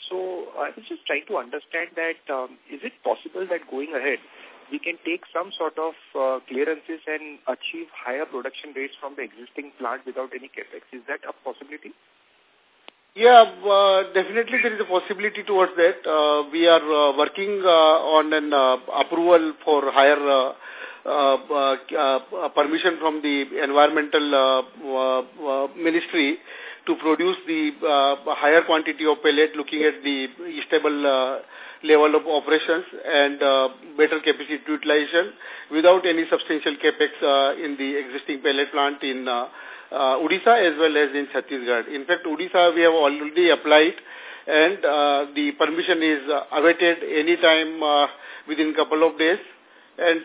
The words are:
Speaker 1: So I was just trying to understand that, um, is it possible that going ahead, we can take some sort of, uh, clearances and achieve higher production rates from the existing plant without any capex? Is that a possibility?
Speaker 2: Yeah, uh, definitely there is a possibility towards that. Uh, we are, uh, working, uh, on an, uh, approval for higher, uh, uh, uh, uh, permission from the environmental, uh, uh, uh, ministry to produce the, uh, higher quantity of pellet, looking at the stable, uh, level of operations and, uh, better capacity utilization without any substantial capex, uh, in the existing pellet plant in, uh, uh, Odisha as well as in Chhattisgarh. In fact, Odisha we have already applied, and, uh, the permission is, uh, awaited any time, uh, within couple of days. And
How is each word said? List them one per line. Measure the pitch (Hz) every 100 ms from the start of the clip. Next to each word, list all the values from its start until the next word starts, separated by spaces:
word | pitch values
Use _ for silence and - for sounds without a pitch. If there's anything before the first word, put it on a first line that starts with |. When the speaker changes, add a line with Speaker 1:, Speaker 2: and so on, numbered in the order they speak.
| -
Speaker 1:
So | 185 185 175 - -
I | 147
was | 156 220
just | 330
trying | - 147 156
to | 185
understand | 120 151 - 165 170 165
that, | 165 160 -
um, | 135 127 - _
is | 143
it | 233 -
possible | - 113 160 185 185
that | 170 -
going | 131 151
ahead, | 143 139 120 - - - - _
we | 147
can | 175 170
take | 165 175 -
some | 165 190 202
sort | 156 -
of, | 160 156 - 143
uh, | 131 131 -
clearances | 127 151 156 156 160 -
and | 156 151 143
achieve | - 127 - 165 165
higher | - 123 131
production | 156 131 131 - 151
rates | 135 135 -
from | 143 139
the |
existing | 120 117 120 - 143 -
plant | 123 131 131
without | 127 131
any | 131 135
capex? | - - - -
Is | 131 117
that | 147 -
a | -
possibility? | 131 - 139 147 - - _ _ _ _ _ _ _ _ - _ _
Speaker 2:
Yeah, | 196 233 240 214 185
uh, | 196 196 196 190 185
definitely | 185 185 220 226 254
there | 226
is | 214
a | 202
possibility | 185 190 190 208 214
towards | 208 196 185 180
that. | 170 185 -
Uh, | 156 151 147 147
we | 160 170
are, | 165
uh, | 151 147 147 139
working, | 147 - 196 202
uh, | 185 165 156 160 147 156
on | 151
an, | 156 151
uh, | 143 131 127 - -
approval | 139 170 175 170 160 147
for | - 147 135
higher, | 131 139 143
uh, | 143 135 131 - - - - -
uh, | - 147 139 131 -
uh, | 147 135 135 - 156 135 131 - 185
uh, | 147
permission | - 147 165 180 165
from | 156 151
the | 147 143 135 139
environmental, | 143 143 147 156 147 156 147
uh, | 139 131 131 127 - 143
uh, | 131 131 131
uh, | 127 - 147 135 135 170
ministry | 165 165 165 175 143 170 - - - - -
to | 160
produce | 156 156 175 180 160
the, | 160 151 143
uh, | 160 139 139 139 156 143
higher | 147 165
quantity | 165 160 156 147
of | 156 147
pellet, | 156 147 156 151
looking | 143 156
at | 151 139
the | 139 139 131 127 175 151 -
stable, | 156 151 147 143
uh, | 131 131 131 - - - -
level | 156 151 151
of | 151 151
operations | 147 147 156 - 165 - - 139
and, | 147 143 139
uh, | 139 135 131 127 - 147
better | 156 156
capacity | 151 135 139 143 147
utilization | 151 151 151 143 170 202 - - - -
without | 156 175 185
any | 180 165 160
substantial | 156 - 151 147 143
capex, | 156 151 151 -
uh, | 156 139 139 -
in | 156 139
the | 139 143
existing | 131 135 - 139
pellet | 143 139 139
plant | 147 143 143
in, | 143 127 127
uh, | 120 131 - - - -
uh, | 143 135 135
Odisha | 156 185 226 233
as | 175 147
well | 160 147
as | 147 139
in | 139
Chhattisgarh. | 135 - 135 120 120 -
In | 147
fact, | 135 170 170
Odisha | 151 180 185 175
we | 165
have | 165
already | 165 143 147 151 156 170
applied, | 143 151 151 160 - - - - - -
and, | 156 165 196
uh, | 160 147 147 143 143
the | 143 147
permission | 143 143 165 180 170
is, | 160 147 135
uh, | 143 -
awaited | 151 160 170 175 165
any | - 156 160 175
time, | 175 160 160 160
uh, | 151 147 143 - - - -
within | 151 156
couple | 151 147 156
of | 165 156
days. | 160 196 - - _ - _ -
And | 170 165